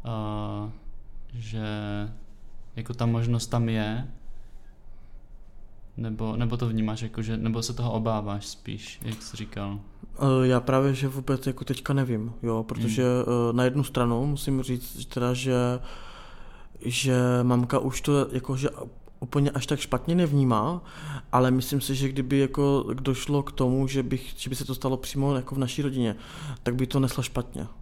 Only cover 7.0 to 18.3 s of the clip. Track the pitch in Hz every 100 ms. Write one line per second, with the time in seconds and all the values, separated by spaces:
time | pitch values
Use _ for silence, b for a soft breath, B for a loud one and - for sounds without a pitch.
7 | 113 110 110 113 113 113 110 117 117 110
8 | 110 107 101 101 - - - 110 - -
9 | 113 110 - - 107 - 101 101 - -
10 | - - 139 131 127 123 123 131 139 131
11 | 135 135 127 131 135 131 - 127 - 139
12 | 127 113 113 113 117 113 113 113 113 113
13 | 127 123 - 120 117 120 127 139 135 -
14 | 120 117 139 143 - 135 127 123 - -
15 | - 127 123 123 131 127 123 123 B B
16 | B B B B B B B - - 120
17 | 135 127 123 123 123 123 123 135 135 -
18 | - 143 135